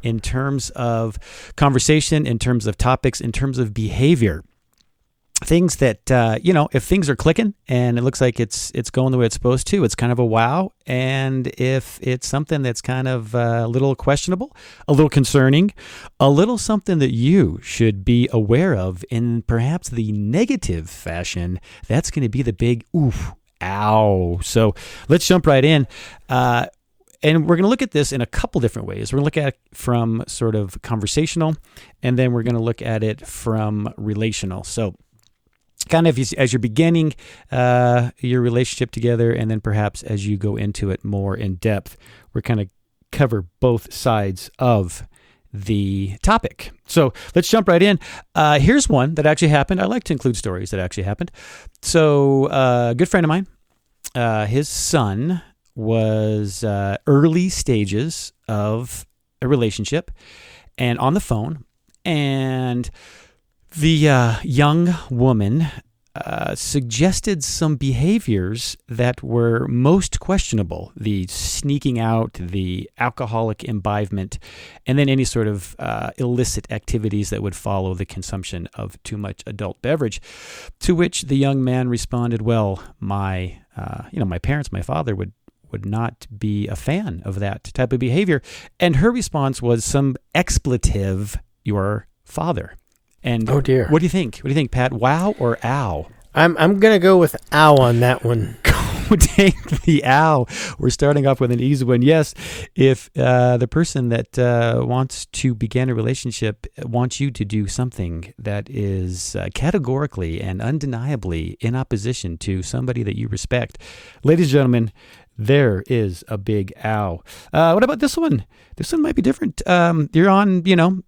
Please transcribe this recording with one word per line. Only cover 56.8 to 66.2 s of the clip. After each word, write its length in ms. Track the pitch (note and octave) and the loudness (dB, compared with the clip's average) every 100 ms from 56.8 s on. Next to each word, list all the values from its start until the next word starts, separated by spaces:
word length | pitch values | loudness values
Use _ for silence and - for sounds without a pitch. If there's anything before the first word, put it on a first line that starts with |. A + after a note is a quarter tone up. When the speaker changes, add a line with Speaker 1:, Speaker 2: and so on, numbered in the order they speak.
| G2 G2 - | -4 -4 2
Speaker 1:
early 420 | C#3 D#3+ D#3+ F#3 | 4 4 2 -2
stages 840 | - - A#2 G2+ G2+ D3 - - _ - | -4 -2 0 0 -2 -4 -8 -14 _ -8
of 580 | G#2+ G#2 A2 A#2+ - - _ _ _ | -4 -2 -4 -6 -12 -16 _ _ _
a 60 | C3 | 0
relationship 600 | C#3 A#2 - G#2 D3+ - - - - - - - - | 2 0 -2 -4 -4 -6 -18 -20 -20 -20 -20 -20 -4
and 200 | B2+ A#2 | -2 0
on 140 | B2+ | 0
the 60 | F3+ | 0
phone, 460 | - A2+ A2+ D#3 - _ _ _ - | 0 -4 -4 -8 -14 _ _ _ -4
and 840 | D#3 C#3+ C3+ C3 C3 B2+ B2 A#2+ - - - _ _ _ _ _ E3 | -2 0 -2 -2 -2 -2 -2 -6 -10 -20 -20 _ _ _ _ _ 0
the, 300 | D#3 D#3+ D3+ | 2 4 6
uh, 280 | C3 A#2+ A2+ | 6 4 0
young 500 | - C3 D3 D#3 F3 E3+ - | -2 2 4 4 2 0 -4
woman, 560 | B2 B2+ A#2 G2+ C3 D#3+ - - _ _ | 2 4 4 2 0 -2 -4 -20 _ _
uh, 380 | - | -14